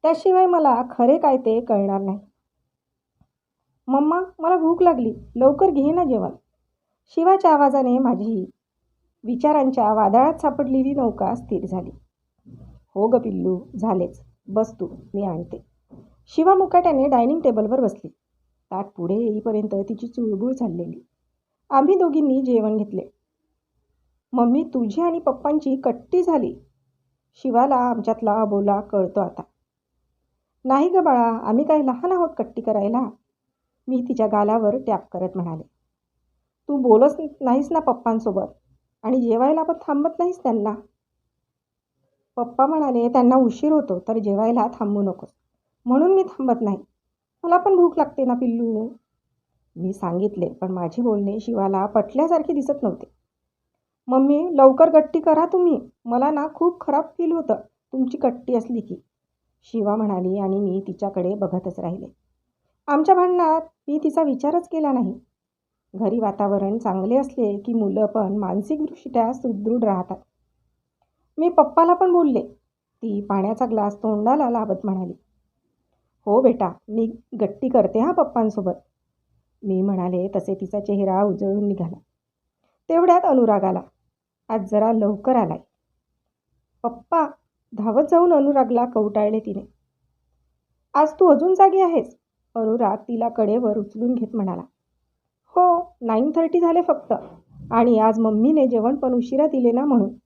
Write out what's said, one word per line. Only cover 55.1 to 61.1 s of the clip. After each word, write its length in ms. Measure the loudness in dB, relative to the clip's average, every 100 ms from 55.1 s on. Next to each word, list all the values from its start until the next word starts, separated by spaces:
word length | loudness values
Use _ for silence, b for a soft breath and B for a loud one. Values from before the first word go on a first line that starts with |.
| -2
करा 260 | 0 2 2
तुम्ही. 440 | 2 2 0 -6 _ -4
मला 260 | -2 0
ना 160 | -2 -6
खूप 260 | -2 -2 -2
खराब 240 | -2 -2
फील 280 | -2 -6 -2
होतं 240 | -2 -2 -4 -6 _ _
तुमची 240 | -4 -4 -2
गट्टी 380 | -2 -4 -4 -4
असली 240 | -4 -8
की," 160 | -8 -16 _ _ _ _ _ _
शिवा 320 | _ -4 -2 0
म्हणाली 440 | -2 -2 -4 -2
आणि 200 | -2 -2
मी 240 | -2 -4 -6
तिच्याकडे 480 | -8 -6